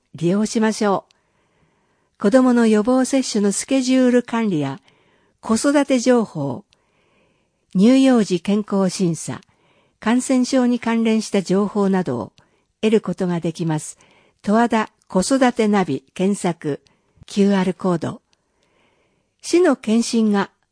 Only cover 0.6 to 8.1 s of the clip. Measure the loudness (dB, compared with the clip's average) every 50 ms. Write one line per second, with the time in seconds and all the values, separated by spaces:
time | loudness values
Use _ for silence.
0.6 | 0 0 0 0 0 0 0 -2 -4 _ _ _ _ _ _ _ _ _ _ _
1.6 | _ _ _ _ _ _ _ _ _ _ _ _ -2 2 4 4 4 4 2 2
2.6 | 2 2 2 2 2 0 0 0 0 0 -2 -2 -2 -2 -2 -2 0 0 -2 -4
3.6 | -4 -2 -2 -2 0 0 2 2 2 2 2 0 -2 -2 -6 -4 -2 -2 -2 -2
4.6 | -4 -4 -8 -10 _ _ _ _ _ _ _ _ _ _ _ _ -4 -2 -2 0
5.6 | 0 2 2 2 2 2 0 0 2 2 2 2 2 -2 -6 -6 -6 -6 -6 -8
6.6 | -12 _ _ _ _ _ _ _ _ _ _ _ _ _ _ _ _ _ _ _
7.6 | _ _ _ 2 4 4 6 6 4 4